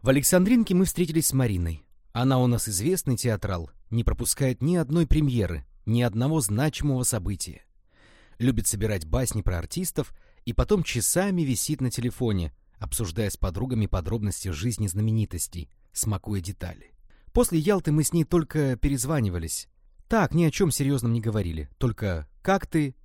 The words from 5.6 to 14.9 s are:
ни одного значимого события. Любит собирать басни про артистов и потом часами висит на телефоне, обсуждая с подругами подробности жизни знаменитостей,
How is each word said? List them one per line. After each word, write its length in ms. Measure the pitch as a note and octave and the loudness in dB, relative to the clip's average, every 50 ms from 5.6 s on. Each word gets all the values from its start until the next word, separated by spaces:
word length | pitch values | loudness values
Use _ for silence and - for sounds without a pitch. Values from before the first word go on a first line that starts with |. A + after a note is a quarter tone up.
| - - - - - | -10 -14 -20 -10 -4
ни 160 | G#2 A2 A#2+ B2 | 0 0 2 2
одного 380 | A#2+ F#2+ A2+ A#2+ C#3+ D#3+ D#3+ | 0 0 0 0 0 0 0
значимого 600 | - - G#2 A2 C#3+ D#3 - - - D3 C3+ B2+ | 0 0 0 0 0 0 -2 -2 -2 0 0 0
события. 640 | B2+ - - G#2+ E2+ G#2+ G2+ F2 - - - - - _ _ _ _ _ _ _ _ - - - _ _ - | 0 -2 -2 -2 -4 -4 -6 -6 -8 -12 -12 -18 -20 _ _ _ _ _ _ _ _ -20 -20 -20 _ _ -6
Любит 300 | - A#2+ C3 B2 G#2 G#2 | 0 0 2 2 2 0
собирать 400 | - - G2+ G#2+ G#2+ G#2+ F#2+ D#2+ | -2 -2 -2 -2 -2 -2 -2 -2
басни 340 | D#2 - B2+ C3 - - G#2+ | -2 0 0 0 0 -2 -2
про 160 | - - F#2 | 0 0 0
артистов 560 | E2+ E2 - - E3+ F#3 - - - - - - - - _ _ _ - | -2 -4 -6 -6 -6 -6 -4 -4 -4 -6 -6 -8 -20 -20 _ _ _ -8
и 80 | - A2+ | -4 0
потом 300 | - B2+ - G#3 F#3+ D#3+ | 0 2 2 2 0 0
часами 580 | - - A#2 - - - E3+ F#3+ G3+ F#3+ F3 | -2 -2 -2 -2 0 0 0 0 0 0 0
висит 400 | D#3+ C3+ B2 - - - D3+ - | 0 0 0 -2 -2 -4 -4 -2
на 80 | C3 B2 | -2 -4
телефоне, 640 | - - A2+ A#2+ - - B2+ A2+ G#2 F#2+ E2+ D2+ - _ _ _ _ | -2 -2 -4 -4 -4 -2 -2 0 0 0 -2 -4 -8 _ _ _ _
обсуждая 540 | - - - - - A2+ F2+ D#2+ A2+ G#2+ G2 | -14 -10 -8 -4 -4 -4 -4 -2 -2 -2 -2
с 40 | - | -2
подругами 520 | - - F#2+ E2 - B2 C3 B2+ A2+ G#2 | -2 -4 -4 -2 -4 -4 -2 0 0 0
подробности 600 | F#2+ - F#2+ E2+ G2 A2+ A#2 G#2 G#2 F2 - - G2 | 0 0 -2 -2 -2 -4 -2 -2 -4 -4 -4 -6 -6
жизни 360 | E2 D2 F2+ B2 A#2 - G#2+ | -6 -2 -2 -4 -2 -2 -4
знаменитостей, 880 | F#2+ | -4